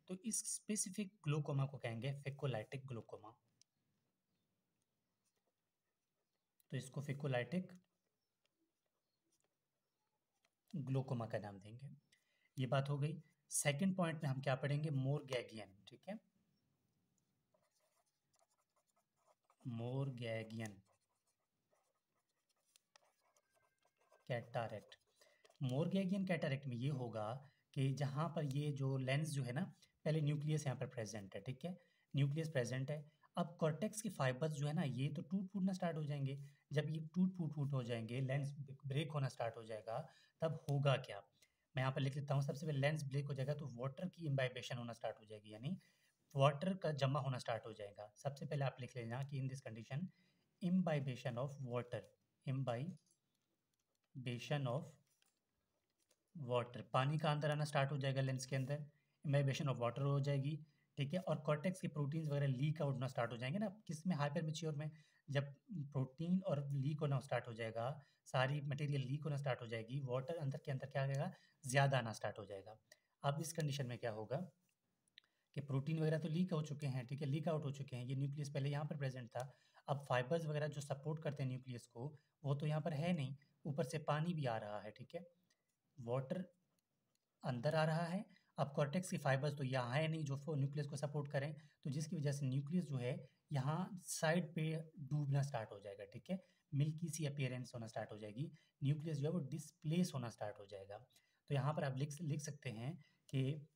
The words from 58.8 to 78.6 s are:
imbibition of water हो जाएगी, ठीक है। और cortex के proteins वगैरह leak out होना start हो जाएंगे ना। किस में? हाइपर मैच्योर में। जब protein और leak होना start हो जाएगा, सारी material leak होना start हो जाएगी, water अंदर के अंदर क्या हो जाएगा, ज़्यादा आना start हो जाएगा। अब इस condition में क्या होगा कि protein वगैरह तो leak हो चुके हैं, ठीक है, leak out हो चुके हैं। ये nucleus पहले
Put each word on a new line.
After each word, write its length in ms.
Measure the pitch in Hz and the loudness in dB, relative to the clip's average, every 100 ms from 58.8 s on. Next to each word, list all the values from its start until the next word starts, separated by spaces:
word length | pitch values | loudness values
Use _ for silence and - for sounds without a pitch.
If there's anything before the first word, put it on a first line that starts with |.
| 147 _ _ _ | -4 _ _ _
imbibition 440 | 151 143 139 131 139 | 2 4 6 2 0
of 100 | 120 | 2
water 240 | 120 120 | 2 2
हो 180 | 139 143 | 2 4
जाएगी, 440 | 139 143 135 156 - _ _ - | 4 2 0 -2 -8 _ _ -4
ठीक 160 | 143 | 0
है। 60 | 175 | 0
और 180 | 185 151 | 0 0
cortex 380 | - 147 185 180 | 2 2 2 -2
के 80 | 160 | -4
proteins 380 | 147 139 160 156 | 0 0 0 2
वगैरह 200 | 143 139 | 2 4
leak 340 | 123 151 147 | 4 2 2
out 120 | 143 | 0
होना 140 | 120 131 | 0 -2
start 240 | - 117 | 0 0
हो 40 | 120 | 0
जाएंगे 220 | 127 208 | -2 0
ना। 240 | 214 - - | -2 -4 -8
किस 200 | 156 185 | -4 0
में? 100 | 151 | 2
हाइपर 260 | 147 143 | 2 2
मैच्योर 320 | 156 156 160 | -2 -2 -2
में। 160 | 143 151 - - _ - | -2 -4 -6 -20 _ 0
जब 260 | 139 143 - - | 0 0 -6 -10
protein 720 | 185 139 139 135 - 165 185 | -8 -2 0 0 -2 2 2
और 260 | 190 147 143 | 4 0 2
leak 280 | 143 131 151 | 0 2 2
होना 200 | 151 139 | 2 2
start 280 | - 123 - | 2 -2 -2
हो 60 | |
जाएगा, 520 | 113 113 113 120 151 - _ - | -4 -4 -2 -2 -4 -10 _ 0
सारी 340 | 139 131 147 | 4 4 4
material 400 | 139 135 147 139 | 0 0 0 0
leak 220 | 123 147 | 0 -2
होना 120 | 160 143 | 0 0
start 240 | 143 123 | 0 0
हो 60 | 117 | -2
जाएगी, 340 | 113 110 139 | -4 -4 -4
water 340 | 131 127 135 170 | 0 -2 -2 -2
अंदर 220 | 139 139 | -2 -4
के 120 | - | -4
अंदर 180 | 131 139 | -4 -2
क्या 140 | 143 | 0
हो 60 | 139 | 0
जाएगा, 260 | 139 175 - - _ | 0 -2 -4 -18 _
ज़्यादा 340 | 127 135 139 135 | 2 6 6 6
आना 140 | 117 | 2
start 260 | 104 110 104 | -2 -4 -4
हो 60 | |
जाएगा। 340 | 101 98 101 110 _ - _ _ | -8 -10 -12 -18 _ -20 _ _
अब 160 | 143 151 | 2 2
इस 120 | 165 | 0
condition 340 | - 151 139 123 | 0 0 0 -2
में 120 | 117 | -2
क्या 140 | 120 | -2
होगा 400 | 107 107 123 - _ _ _ _ _ _ - _ _ _ - | -2 -2 -4 -4 _ _ _ _ _ _ -20 _ _ _ -8
कि 60 | |
protein 380 | 139 135 139 160 | 0 0 2 4
वगैरह 180 | 156 156 | 4 4
तो 100 | 170 | 2
leak 240 | 156 185 | 2 2
हो 100 | 156 | 2
चुके 240 | 156 - 139 | 0 -2 -2
हैं, 200 | 127 117 | -2 -2
ठीक 140 | 135 | -4
है, 60 | 143 | 0
leak 200 | 151 160 | 0 2
out 160 | 156 | 0
हो 80 | 131 | 0
चुके 240 | - 135 123 | -4 -6 -6
हैं। 80 | |
ये 120 | 123 135 | -4 0
nucleus 340 | 143 147 143 | 0 -2 -4
पहले 200 | 143 | 0